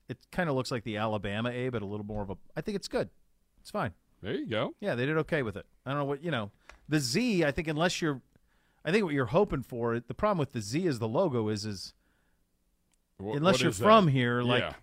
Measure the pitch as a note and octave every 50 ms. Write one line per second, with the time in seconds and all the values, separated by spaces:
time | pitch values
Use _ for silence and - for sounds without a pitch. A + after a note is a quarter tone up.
0 | _ - B2+ - _ _ - - F3+ D#3+ C#3 C3 B2 - C#3 A#2+ - A#2+ G#2+ G#2
1 | A2 A2+ G#2+ G#2 F#2+ G#2 G2 G#2+ A2+ B2 A#2+ B2 B2 C3 B2 A2+ G2+ G2 G#2 G#2+
2 | G#2 G#2 G#2+ G#2 G2+ G2 F#2+ - - - - D#3+ D3+ - G3+ F#3+ - - - A#3+
3 | F3 - - _ _ _ _ _ _ _ _ _ - - - G#3 E3+ - D#2+ -
4 | _ _ _ _ - G3 - B3+ D#4 G3 A2+ G#2+ B2+ A3+ E4+ - G#3+ G3+ C#3 A#2+
5 | B2+ C#3 D3 D#3+ C#3+ - F3 D3+ C3 A2 F2+ F#2+ - - _ _ _ B2 C#3 D3
6 | C#3+ C#3 C#3+ C3 D#3 F3 D3+ A#2+ G#2 G2+ - _ _ - - - _ - C#3+ D#3
7 | C#3 A#2+ A#2 F#3+ B3 B3+ G#3+ E3+ D#3+ C#3+ C3+ - E3 D#3 D#3 D3 E3 F#3 - -
8 | F3+ D#3 C#3+ B2 - _ _ - _ _ _ _ _ _ _ _ _ D#3 E3+ A#3
9 | G#3 E3 D3 C#3 C3 A2 C#3+ F#3 G#3 G3+ F3 C#3 A#2+ - - A#2 A#2 A#2 A2+ A#2+
10 | A#2+ - A#2+ - - G#3+ G3+ E3+ C#3 - - A#2+ G#2 G2+ A#2 D#3+ F#3+ F3 C3+ A2
11 | A2+ A2 A2+ D3+ G3 E3+ B2+ A#2+ A2 G#2+ G#2+ G#2 G2+ G#2+ G2+ F#2 - - - _
12 | _ _ _ _ _ _ _ _ _ _ _ _ _ _ _ _ _ _ _ _
13 | _ _ _ _ F#2+ G#2 A2 C#3+ D#3 F#3 F#3+ - B2+ A#2+ A2+ F2+ - G#3 A3 A3
14 | F#3+ D#3 C3 C3+ B2 A#2+ A#2+ B2 B2 A#2+ A#2+ B2 F#2+ D#2+ D2 -